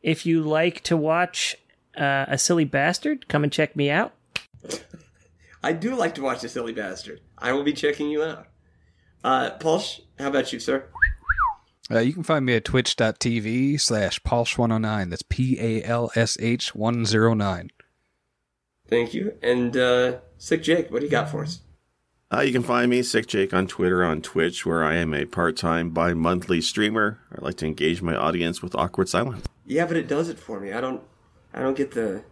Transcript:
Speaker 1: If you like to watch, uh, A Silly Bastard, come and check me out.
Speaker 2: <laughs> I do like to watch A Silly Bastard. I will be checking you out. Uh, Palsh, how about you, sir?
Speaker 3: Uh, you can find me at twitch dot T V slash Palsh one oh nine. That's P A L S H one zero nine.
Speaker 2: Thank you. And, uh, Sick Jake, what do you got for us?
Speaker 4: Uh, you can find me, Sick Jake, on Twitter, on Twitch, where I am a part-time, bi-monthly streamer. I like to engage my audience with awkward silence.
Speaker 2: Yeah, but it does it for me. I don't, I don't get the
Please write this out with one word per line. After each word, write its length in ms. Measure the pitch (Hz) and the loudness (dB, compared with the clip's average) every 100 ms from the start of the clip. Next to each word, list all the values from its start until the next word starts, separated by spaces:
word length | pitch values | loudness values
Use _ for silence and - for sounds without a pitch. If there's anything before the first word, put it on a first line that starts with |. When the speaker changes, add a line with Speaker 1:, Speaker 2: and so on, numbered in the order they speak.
Speaker 1:
If 240 | 175 160 170 | -2 -2 2
you 160 | 165 | 2
like 400 | 151 156 175 170 | 2 2 2 -2
to 140 | - 165 | 0 0
watch, 580 | 151 165 180 - - - _ _ _ - | 2 2 0 -2 -6 -6 _ _ _ 0
uh, 280 | 143 139 135 | 2 2 0
A 100 | 135 | 0
Silly 280 | - 170 147 | 2 2 2
Bastard, 600 | 139 151 180 285 285 - | 2 0 0 -2 -4 -2
come 160 | 147 | 0
and 80 | 147 | 0
check 220 | - 151 156 | 0 -2 0
me 140 | 143 | 0
out. 240 | 156 220 _ _ - - - - - - | 0 -2 _ _ -14 -14 -20 -12 -12 -12
Speaker 2:
<laughs> 760 | - _ _ _ _ _ - | -20 _ _ _ _ _ -6
I 100 | - | -4
do 200 | 160 208 254 | -2 -2 0
like 200 | 170 151 | -2 -2
to 60 | |
watch 220 | 135 123 | -4 -4
A 60 | 117 | -6
Silly 240 | - 117 | -6 -6
Bastard. 480 | 113 101 95 104 - _ - | -6 -8 -10 -14 -18 _ -6
I 140 | 123 | -2
will 120 | 135 | 0
be 100 | 143 | 0
checking 360 | 147 147 143 147 | 0 -2 0 -2
you 140 | 151 | -2
out. 240 | 160 - - _ _ _ _ _ _ _ | -2 -6 -16 _ _ _ _ _ _ _
Uh, 280 | 123 131 127 - | 0 2 0 -2
Palsh, 400 | 160 170 - - _ - | 0 0 -2 -12 _ -8
how 120 | 139 | -2
about 240 | 139 131 | 0 -2
you, 60 | 117 | -6
sir? 260 | - 135 - - - - - 1077 1077 855 _ _ - | -2 -4 -4 0 0 0 -4 0 0 -2 _ _ 0
Speaker 3:
Uh, 80 | 113 | 2
you 140 | 120 | 2
can 100 | 175 | 0
find 220 | 165 156 131 | 0 0 4
me 100 | 120 | 2
at 80 | |
twitch 320 | - 131 120 - | 2 0 2 2
dot 240 | 113 - | 0 2
T 200 | 123 117 | 0 0
V 380 | 107 120 135 147 | 0 0 2 2
slash 420 | - 110 95 - | 0 2 0 -2
Palsh 360 | - 120 117 - | 0 2 2 2
one 140 | 117 | 2
oh 60 | 110 | 2
nine. 320 | 110 107 92 | 0 0 -2
That's 140 | 87 | -6
P 360 | - - 131 127 | -4 0 0 0
A 240 | 113 113 | 0 -2
L 280 | - 117 120 113 | 0 -2 0 2
S 220 | 113 - | 0 0
H 340 | 113 127 - | 0 0 -4
one 320 | 104 110 120 113 | -2 -2 0 2
zero 280 | 110 113 | 4 6
nine. 380 | 113 101 87 90 _ - _ _ _ _ _ _ _ _ _ _ | 4 0 -4 -10 _ -20 _ _ _ _ _ _ _ _ _ _
Speaker 2:
Thank 260 | 117 117 | 0 0
you. 200 | - 202 - | -4 -6 -2
And, 320 | 120 123 120 123 | 0 2 2 2
uh, 400 | 123 123 123 123 - - | 2 4 2 -2 -14 -18
Sick 260 | - 160 | 0 0
Jake, 260 | 151 170 - | 4 2 2
what 120 | 123 | -4
do 40 | 147 | 0
you 60 | |
got 180 | 123 - | 0 -2
for 140 | - | -6
us? 160 | 151 175 - _ _ _ _ _ _ | -8 -10 -16 _ _ _ _ _ _
Speaker 4:
Uh, 100 | 107 | 0
you 100 | 139 | 2
can 120 | 123 | 2
find 260 | 120 123 123 | 0 2 4
me, 100 | 123 | 2
Sick 240 | 123 117 - | 2 0 0
Jake, 260 | 98 95 | 0 2
on 120 | 92 92 | 2 0
Twitter, 380 | - 92 92 | 0 2 4
on 180 | 87 76 | 2 0
Twitch, 440 | - - 85 - 90 | -2 0 0 0 -2
where 180 | 82 | 2
I 120 | 78 82 | 2 2
am 200 | 82 76 | 0 -2
a 100 | 71 | -2
part-time, 640 | - 85 80 85 82 85 | 0 0 0 0 0 0
bi-monthly 720 | 82 85 82 82 90 90 87 | 0 2 2 2 0 0 0
streamer. 580 | - - 104 110 104 110 _ | 0 0 0 2 -2 -4 _
I 120 | - | -10
like 140 | 73 - | -8 -4
to 80 | 78 | -4
engage 380 | 78 78 85 | 0 0 0
my 120 | 87 62 | -2 0
audience 460 | 69 87 85 87 | 0 0 -2 -4
with 140 | 90 - | -6 -4
awkward 340 | 87 - 92 | -2 -2 0
silence. 380 | 90 120 107 - _ - | 0 -2 -6 -12 _ -4
Speaker 2:
Yeah, 220 | 139 170 | -2 0
but 100 | 165 | -2
it 100 | - | -2
does 220 | 143 165 | -2 -4
it 80 | - | -8
for 220 | - 101 | -12 -10
me. 120 | 98 | -8
I 80 | 110 | -6
don't, 220 | 131 131 - _ _ _ _ - | -6 -8 -12 _ _ _ _ -4
I 60 | |
don't 140 | 131 135 | -2 -2
get 160 | 139 | -2
the 320 | 120 110 98 - | -2 -4 -4 -12